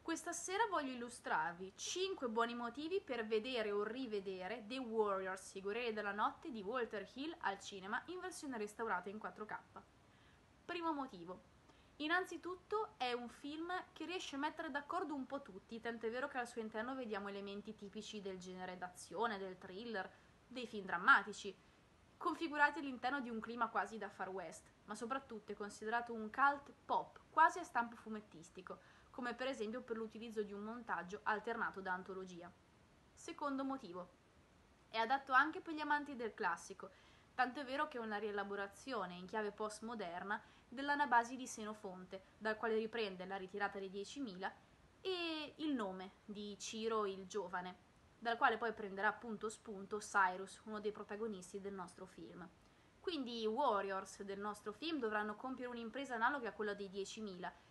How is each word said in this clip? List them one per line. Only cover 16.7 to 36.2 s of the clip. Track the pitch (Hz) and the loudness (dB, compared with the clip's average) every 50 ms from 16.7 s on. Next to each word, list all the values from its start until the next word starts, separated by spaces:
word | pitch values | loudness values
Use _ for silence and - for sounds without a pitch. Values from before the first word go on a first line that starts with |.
| - 214 226 254 269 | -2 -2 -2 -2 -2
vediamo | 262 247 214 214 196 202 | -4 -2 -2 -2 -2 -2
elementi | 202 196 202 196 202 202 202 214 220 214 | -4 -6 -6 -6 -6 -6 -6 -8 -8 -10
tipici | - 208 196 - 214 208 - 220 208 | -10 -10 -10 -8 -8 -8 -6 -8 -6
del | 190 196 190 185 | -6 -6 -6 -6
genere | 180 185 185 185 185 180 180 | -8 -8 -8 -6 -6 -6 -6
d'azione, | 185 180 180 - - - - 170 175 233 233 208 | -6 -6 -8 -8 -10 -12 -4 0 2 2 2 2
del | 190 190 185 185 | 0 -4 -6 -8
thriller, | 180 - 190 180 196 240 240 214 190 185 - - - - - - - - | -10 -10 -10 -8 -8 -6 -2 -2 -2 -2 -4 -8 -16 -20 -20 -20 -20 -16
dei | - 240 254 240 | -10 -6 -6 -4
film | 220 220 208 185 | -4 -4 -4 -2
drammatici, | 185 175 170 190 262 269 208 196 214 196 - - 196 - - - - - - - - - - - - - | 0 2 6 12 12 12 12 10 4 -4 -6 -6 -8 -8 -10 -16 -20 -20 -20 -20 -20 -20 -20 -20 -20 -8
configurati | - - 349 311 - 339 277 294 294 285 294 294 330 | -2 0 0 2 2 0 0 4 6 6 6 6 2
all'interno | 277 277 254 226 - 254 269 285 | -4 -4 -4 0 0 0 2 0
di | 233 247 | 0 -2
un | 226 220 | -4 -4
clima | 220 226 233 240 233 | -4 -2 0 2 2
quasi | 220 - 208 190 208 220 | 2 4 2 0 0 -2
da | 214 196 - | -6 -6 -6
Far | - - 190 185 | -4 -6 -6 -4
West, | 190 190 175 160 - - - - - - - | -4 -4 -6 -6 -8 -12 -16 -20 -20 -16 -10
ma | 196 214 | -8 -8
soprattutto | 220 240 226 269 269 269 - 226 208 - - | -4 -2 -2 -2 -2 -4 -6 -10 -10 -8 -8
è | 202 | -6
considerato | - 208 202 - - 214 214 233 240 233 233 233 | -6 -6 -8 -6 -6 -4 0 0 0 0 -2 -4
un | 220 214 214 | -4 -4 -2
cult | - 254 277 285 285 285 - - - - - | 2 6 6 6 6 4 -2 -12 -18 -8 0
pop, | - 240 180 - - - - - - | 2 2 2 2 0 -8 -20 -12 2
quasi | - 311 320 349 339 - | 8 10 10 10 8 6
a | 330 | -4
stampo | - - 247 233 226 233 | 0 2 2 2 2 -2
fumettistico, | - - 220 220 208 - - - 156 165 - - 185 190 - 180 - - - - - - - | -10 -8 -6 -6 -6 -8 -10 -16 -16 -16 -16 -14 -12 -10 -10 -10 -10 -12 -20 -20 -20 -20 -14
come | - - 247 240 233 | -8 -4 -2 -2 -2
per | 240 254 | 0 0
esempio | 262 277 226 208 214 220 254 | 0 0 0 0 -2 -2 -2
per | 240 - 226 | -2 -2 -2
l'utilizzo | 226 226 220 - 214 233 240 208 220 | -2 -2 -4 -6 -8 -8 -4 -2 -2
di | 208 196 202 | -2 -2 -2
un | 202 208 | -6 -4
montaggio | 220 233 247 220 - 185 170 175 180 202 202 - | -4 -6 -6 -2 -2 -2 0 -2 -2 -4 -2 2
alternato | 208 214 202 208 233 226 226 185 160 165 190 | 2 2 4 2 0 2 2 2 0 0 0
da | 190 190 | 0 0
antologia. | 180 185 185 - 185 190 190 185 180 170 175 175 - - - - - - - - - - - - - | 0 0 -2 -4 -6 -6 -6 -8 -10 -10 -12 -14 -16 -18 -20 -20 -20 -20 -20 -20 -20 -20 -20 -20 -18
Secondo | - - 339 339 - 302 277 269 269 269 | -12 -10 -8 -4 0 0 2 2 2 2
motivo. | 269 269 269 - 175 175 185 180 - - - - - - - - - - - - - - - - | 0 0 -2 -4 -6 -8 -8 -8 -10 -14 -20 -20 -20 -20 -20 -20 -20 -20 -20 -20 -20 -20 -20 -10
È | - - | -2 2
adatto | 220 226 226 269 269 269 - 262 | 4 4 6 4 2 4 8 10
anche | 254 285 311 311 370 | 10 10 8 4 -4
per | - 330 311 | -4 -4 -2
gli | 302 | 0
amanti | 302 294 294 294 285 294 277 | 4 4 4 4 2 0 -4
del | 226 | -2